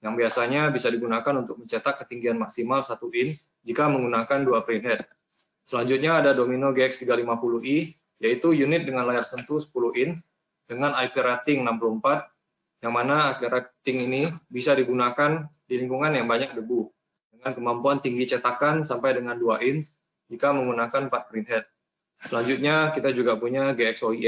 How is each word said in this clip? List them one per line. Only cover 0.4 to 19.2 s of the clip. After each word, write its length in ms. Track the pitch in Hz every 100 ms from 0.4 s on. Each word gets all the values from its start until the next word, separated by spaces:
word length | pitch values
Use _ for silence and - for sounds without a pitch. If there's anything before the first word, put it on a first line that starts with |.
| 120 139 151
bisa 240 | 131 120
digunakan 400 | 117 117 113 117
untuk 240 | 139 117 -
mencetak 480 | 117 113 143 135 131
ketinggian 320 | 120 117 113
maksimal 480 | 107 - 117 135 127
satu 240 | 117 120
in 200 | 117 131 156 _ _ -
jika 240 | 117 151
menggunakan 560 | 139 123 117 113 139 135
dua 160 | 117
printhead. 400 | 107 110 120 107 - _ _ _ _ _ -
Selanjutnya 560 | 123 123 135 151 165
ada 160 | 139 131
Domino 320 | 123 127 139 131
G 80 | 131
X 160 | 131
tiga 160 | 123 120
lima 240 | 120 117
puluh 240 | 120 117 120
I, 320 | 147 165 - _ _
yaitu 320 | 110 123 165
unit 320 | 156 139 160 139
dengan 240 | 131 123
layar 160 | 123 113
sentuh 320 | 127 123 151
sepuluh 400 | 147 - 117 120
in 160 | 139 170 - _ _ _ _
dengan 240 | 120 143
I 160 | 131 127
P 80 | 135
rating 480 | 127 120 - 143 123
enam 160 | 113
puluh 160 | 113 110
empat, 320 | 139 156 - _ _ _ _ _ 117
yang 80 |
mana 400 | 120 123 147 147
I 80 | 127
P 80 | 120
rating 480 | 127 120 _ - 131 123
ini 160 | 131 156 165 _
bisa 320 | 123 135 135
digunakan 720 | 120 123 123 123 147 160 151 _ _
di 100 | 123
lingkungan 320 | 127 131 151
yang 160 | 143 117
banyak 240 | 117 135
debu, 320 | 120 110 120 107 _ _ _ _
dengan 180 | 113 127 123
kemampuan 400 | 120 120 131 139
tinggi 320 | 135 123 123
cetakan 560 | 123 120 123 147 156 151
sampai 320 | 120 135
dengan 240 | 123